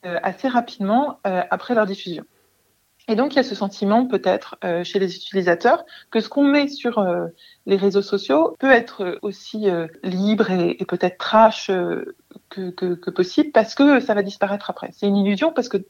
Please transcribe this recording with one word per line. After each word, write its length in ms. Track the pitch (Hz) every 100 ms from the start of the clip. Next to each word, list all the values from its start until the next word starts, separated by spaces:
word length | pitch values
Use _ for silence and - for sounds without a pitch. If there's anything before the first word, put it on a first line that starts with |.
| 185
euh, 120 | 175
assez 240 | 190 185 269
rapidement, 680 | 247 240 - 196 226 294 254
euh, 180 | 202 185 175
après 280 | 190 - 233
leur 100 | 208
diffusion. 380 | 196 - 165 - _ _ _ _ _ _ _ -
Et 80 | 214
donc, 180 | 285
il 20 | 285
y 40 |
a 20 |
ce 140 | - 202
sentiment, 500 | 196 - 196 220 254
peut-être, 500 | 202 185 190 - -
euh, 220 | 190 175
chez 160 | 175 202
les 160 | 185 175
utilisateurs, 680 | - 196 180 170 240 330 - - _
que 80 | 226
ce 80 | 220
qu'on 160 | -
met 240 | 285 285 285
sur, 300 | 277 240 220
euh, 280 | 190 175 170 - - _ -
les 100 | 196
réseaux 260 | 196 196
sociaux 520 | 202 202 - 277 330 320
peut 100 | 269
être, 320 | 240 233 -
euh, 160 | 185 -
aussi, 460 | 208 196 - 220 208
euh, 200 | 175 160 -
libre 480 | 185 185 202 214 180
et, 240 | 185 170 -
et 60 |
peut-être 340 | 190 180 185 180
trash, 500 | - 220 220 - -
euh, 460 | 185 175 170 - - _ - _
que, 220 | - 185
que, 240 | 180 180
que 160 | 175 185
possible, 400 | 180 180 - 302
parce 240 | 233 214
que 240 | - 285 269
ça 160 | 262
va 80 | 208
disparaître 480 | 196 - 196 202 -
après. 200 | - -
C'est 160 | - 202
une 80 | 202
illusion, 360 | 196 196 311
parce 160 | 320 240
que 100 | 202 196